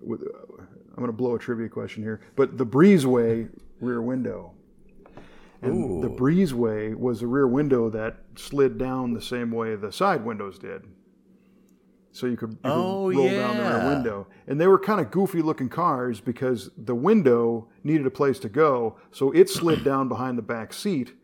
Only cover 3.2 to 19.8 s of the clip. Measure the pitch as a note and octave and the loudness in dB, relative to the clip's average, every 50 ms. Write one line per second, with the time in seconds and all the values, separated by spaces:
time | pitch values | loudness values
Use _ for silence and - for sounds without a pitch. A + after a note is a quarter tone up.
3.2 | A#2 A2+ A2+ A2+ A2+ - - - - - - - A#2 B2 B2 A#2+ A2+ B2 C3 C3 | 2 2 0 0 -4 -6 -12 -18 -20 -20 -14 -8 -6 -6 -4 -4 -4 -4 -4 -4
4.2 | A#2+ G#2+ G2 F2+ F2+ F2 F2+ - _ _ _ - - - - - - - - - | -4 -6 -8 -10 -12 -16 -20 -20 _ _ _ -20 -20 -20 -20 -20 -20 -20 -20 -20
5.2 | - - - - - - - - - C3 A3+ A3+ - - F#3 D#3+ C3+ A2 - - | -20 -20 -20 -20 -20 -20 -16 -8 -4 -2 -2 -2 -2 -2 -4 -4 -4 -4 -2 0
6.2 | B2+ C#3 E3 F#3 G3 D3+ C3 A#2+ A#2+ A2+ G#2+ G#2+ G#2+ A2 A2 - A#2 B2+ A#2 G#2 | 2 2 4 4 2 2 2 0 0 0 -2 -2 -4 -6 -4 -4 -2 -2 -2 -2
7.2 | A#2+ A#2 B2 C#3+ C#3 B2 A#2+ C#3 D3+ C#3 C3 A#2+ A2+ A2+ G#2+ A2 A2 A#2 - - | -2 -2 2 2 4 4 4 2 2 2 2 2 2 0 -2 -4 -6 -6 -8 -10
8.2 | - - - - - - C#3 C#3+ C#3 B2+ A2+ A2+ B2+ C3 C3 C3 B2+ A#2+ A#2 A2 | -16 -20 -20 -18 -14 -4 2 2 2 2 2 -2 -4 -4 -4 -4 -4 -4 -4 -6
9.2 | - - B2+ B2 A#2+ A#2 A2+ A2+ A2+ A2 A2 G2+ G#2 G2+ - - F3+ G3+ F3+ C3+ | -6 -6 -6 -6 -4 -4 -4 -4 -4 -4 -6 -6 -8 -8 -4 -2 0 0 0 0
10.2 | G#2+ A#2 A2 G#2 G2+ G2 F#2 - - G2 F#2 - - - - _ _ _ _ _ | -2 -6 -8 -8 -8 -10 -12 -14 -14 -14 -14 -14 -16 -20 -20 _ _ _ _ _
11.2 | _ _ _ _ _ _ _ _ _ _ _ _ _ _ _ _ _ _ - - | _ _ _ _ _ _ _ _ _ _ _ _ _ _ _ _ _ _ -12 -6
12.2 | B2+ B2 A#2+ - A#2 A2 A2 - - C3 D3+ E3+ F3+ F#3 G3 G3 G3 F#3 - C#3 | -6 -4 -4 -4 -6 -10 -10 -8 -4 -2 -2 -2 -2 -2 -4 -2 -2 0 2 2
13.2 | - - - - - - - - - - - - F2+ - C#3+ C#3 B2 A2+ G2+ G2+ | 2 2 2 0 -2 -2 -2 -2 -2 -2 0 0 0 0 0 0 -2 -4 -6 -6
14.2 | F#2+ - - - _ - C#3 D3 E3+ F#3+ F#3+ F#3 G3 G3+ G#3+ G3 D3 G#2+ - F#3 | -10 -14 -18 -16 _ -6 -2 2 4 6 6 6 4 2 0 0 -2 0 0 0
15.2 | G3 - - E3+ D#3 D#3 D3+ - C3 A2+ - E3+ E3+ E3+ C#3+ B2 B2 B2+ A2+ G2+ | 0 0 0 0 0 0 -2 -2 -4 -4 -2 -2 0 0 0 0 -2 -4 -6 -4
16.2 | - C3 A#2 - C3+ B2+ B2+ G#2+ - - - - A2+ A#2 B2 A#2+ C3+ F#3+ A3+ G#3+ | -6 -6 -4 -2 -2 -2 -2 -2 -4 -10 -16 -12 -6 -6 -4 0 4 4 4 6
17.2 | D3+ B2+ A#2+ A#2 A#2 A#2 A#2 A2+ A2+ - _ _ - C#3+ D#3 D3+ C3+ C3 - - | 6 6 6 6 4 2 0 -2 -6 -10 _ _ -2 0 0 2 2 0 0 2
18.2 | D3 C#3 B2 - - A2 G2 D3 D#3+ D3+ C3 B2 A#2 A2 - - - _ - - | 2 2 2 0 -4 -4 0 2 4 4 4 2 0 -2 -6 -8 -14 _ -4 -2
19.2 | C3+ C3+ C#3 E3 F#3+ - - - E3 E3 D#3 C3 | 0 4 6 6 6 6 4 0 0 2 2 2